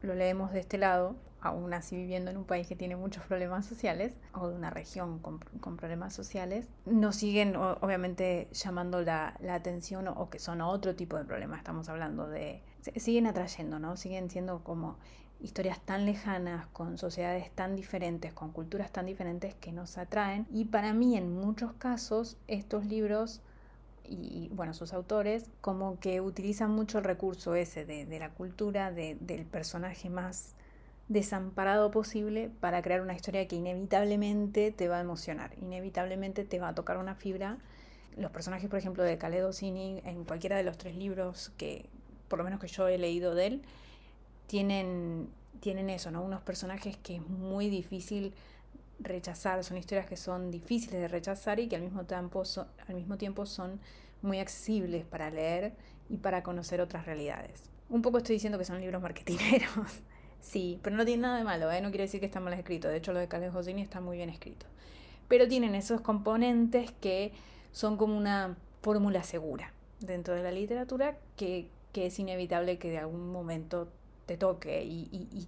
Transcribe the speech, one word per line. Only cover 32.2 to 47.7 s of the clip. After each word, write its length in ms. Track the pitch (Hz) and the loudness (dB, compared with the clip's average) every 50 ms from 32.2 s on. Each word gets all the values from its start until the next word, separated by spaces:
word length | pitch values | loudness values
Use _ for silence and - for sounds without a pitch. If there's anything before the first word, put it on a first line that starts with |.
| 208 214 214 220 226 226 - - | 0 0 0 -2 -2 -4 -4 -2
para 220 | - 175 175 175 | 0 2 2 2
crear 200 | 175 180 180 185 | 4 4 4 2
una 120 | 185 185 180 | 2 0 -4
historia 340 | 175 - - 190 196 190 185 | -4 -4 -2 0 0 0 0
que 80 | 180 | 0
inevitablemente 1160 | 170 175 180 180 185 196 190 - 196 208 208 208 208 208 208 208 208 208 202 202 214 208 214 | -2 -2 -2 -2 -2 0 4 6 6 6 6 4 4 4 4 2 2 2 4 4 4 4 4
te 160 | 214 - 180 175 | 4 2 2 2
va 100 | 175 175 | 2 2
a 40 | |
emocionar, 520 | 175 175 170 160 - - 156 151 - - - - | 0 -2 -4 -4 -4 -4 -6 -6 -6 -8 -10 -10
inevitablemente 840 | - 180 185 185 185 196 185 185 180 185 185 190 196 196 190 202 202 | -8 -8 -6 -6 -6 -4 -2 -2 -2 0 -2 -2 -4 -2 -2 -2 -2
te 160 | 202 - 180 | -2 -2 -2
va 100 | 180 170 | -2 -2
a 60 | 165 | -2
tocar 220 | 170 170 - 180 185 | -2 -2 -2 -2 -2
una 180 | 185 190 190 | -2 -6 -6
fibra. 420 | 196 - 196 185 185 196 196 226 - - - - - - - - - - - - - | -6 -4 -4 -4 -2 -4 -4 -6 -8 -10 -16 -20 -20 -20 -20 -20 -20 -20 -14 -8 -6
Los 140 | 202 160 | -6 -6
personajes, 380 | - 165 165 185 185 185 185 202 | -4 -6 -6 -4 -4 -4 -4 -2
por 100 | 202 196 | -2 -2
ejemplo, 240 | 180 185 180 185 180 | -2 0 2 2 4
de 140 | 175 165 165 | 4 4 2
Khaled 280 | - 165 170 185 185 | 0 0 0 2 2
Hosseini, 560 | 190 190 - 196 196 185 190 190 190 190 185 - | 2 0 -2 -4 -4 -2 -2 -4 -4 -6 -6 -8
en 200 | - 175 175 170 | -8 -8 -8 -6
cualquiera 340 | 170 160 170 170 196 196 196 | -6 -4 -2 -2 0 2 2
de 60 | 190 | 2
los 140 | 180 170 165 | 0 -2 -4
tres 180 | 180 180 165 | -8 -8 -6
libros 560 | 180 196 196 185 190 185 180 180 - - - - - | -4 -4 -4 -2 -2 -2 -4 -4 -8 -10 -12 -10 -8
que, 320 | - 147 147 - - - - - - - - - - - | -6 -6 -6 -8 -12 -14 -18 -20 -20 -20 -20 -18 -8 -4
por 120 | - 165 | -2 -2
lo 60 | 170 | 0
menos 140 | 180 196 196 | -2 -4 -4
que 80 | - 170 | -6 -4
yo 200 | - - 190 185 | 0 2 4 4
he 100 | 185 180 | 4 4
leído 380 | 180 170 170 175 175 180 170 | 4 2 2 2 2 2 4
de 120 | 175 185 208 | 4 4 4
él, 140 | 247 277 - - - - - - - - - - - - - - - - - - | 2 -2 -6 -8 -16 -18 -20 -20 -20 -20 -20 -20 -20 -20 -20 -20 -20 -20 -8 -2
tienen, 840 | 208 202 196 196 196 196 190 185 180 175 175 170 165 160 - - - - - - - 226 | 0 2 4 4 4 2 2 0 0 -2 -2 -2 -2 -4 -4 -6 -8 -14 -18 -18 -12 -6
tienen 300 | - 208 190 190 190 190 | -4 -2 -2 0 0 -2
eso, 220 | 190 175 - 180 | -2 -2 -4 -4
¿no? 120 | 160 170 180 | -4 -4 -4
Unos 180 | 196 190 190 | -4 -4 -6
personajes 560 | - - 180 175 196 185 190 196 - 208 196 - | -4 -6 -6 -4 -4 -6 -6 -6 -6 -8 -8 -8
que 200 | - - 175 175 | -10 -8 -8 -6
es 40 | |
muy 480 | 160 165 190 185 185 190 190 202 202 | -6 -4 -4 -4 -4 -2 0 0 2
difícil 640 | 208 | 2